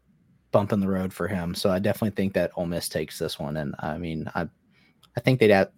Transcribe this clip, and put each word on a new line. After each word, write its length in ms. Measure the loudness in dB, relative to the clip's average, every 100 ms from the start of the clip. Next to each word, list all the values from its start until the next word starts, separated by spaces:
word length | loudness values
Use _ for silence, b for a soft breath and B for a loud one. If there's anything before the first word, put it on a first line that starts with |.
| _ _ _ _ _
bump 200 | 2 4
in 80 | 2
the 80 | 0
road 240 | 0 -2
for 160 | -4 -4
him. 280 | -2 -4 -2
So 160 | 2
I 80 | 2
definitely 360 | 2 0 0 0
think 180 | 0
that 180 | 2 0 -2
Ole 120 | -2
Miss 200 | -2 -2
takes 320 | -4 -4 -4
this 180 | -6 -4
one. 200 | -4 -2
And, 180 | -4 -4
I 180 | -6 -4
mean, 320 | -4 -4 -4
I, 140 | -4 -6 -8 _ b b b b -4
I 20 |
think 200 | 0 4
they'd 120 | 6
a-, 200 | 6 4